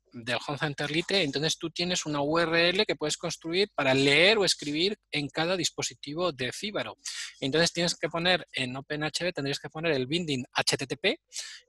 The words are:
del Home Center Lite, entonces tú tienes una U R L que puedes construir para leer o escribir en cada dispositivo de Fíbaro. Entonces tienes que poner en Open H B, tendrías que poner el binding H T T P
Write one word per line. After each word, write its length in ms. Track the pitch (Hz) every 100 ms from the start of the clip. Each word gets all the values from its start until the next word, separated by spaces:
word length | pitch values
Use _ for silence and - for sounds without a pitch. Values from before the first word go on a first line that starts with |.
| _
del 280 | 123 113 117 -
Home 100 | 143
Center 320 | 156 139 147
Lite, 320 | 156 170 196
entonces 380 | 156 139 156 -
tú 100 | 170
tienes 380 | - 175 180 156
una 140 | 147
U 180 | 143 160
R 300 | 165 165 170
L 160 | 185 214
que 100 | 170
puedes 220 | 151 -
construir 520 | 170 - 165 175 208 -
para 180 | 135
leer 460 | 131 139 143 180 220
o 60 | 180
escribir 520 | - 147 147 190 214 _
en 160 | 147 143
cada 280 | - 165 190
dispositivo 760 | 151 - 135 127 - 151 180
de 200 | 131 127
Fíbaro. 460 | - 208 190 113 98 - - - -
Entonces 340 | 139 156 170
tienes 220 | - 170 -
que 140 | 160
poner 380 | 165 175 180 -
en 240 | - 127 131
Open 280 | 143 147
H 200 | 156 -
B, 100 | 175
tendrías 260 | 175 139 139
que 100 | 151
poner 220 | 160 165
el 160 | 139 127
binding 380 | 170 165 135 131
H 240 | - - -
T 100 | 135
T 100 | 143
P 220 | 196 302 _ - - -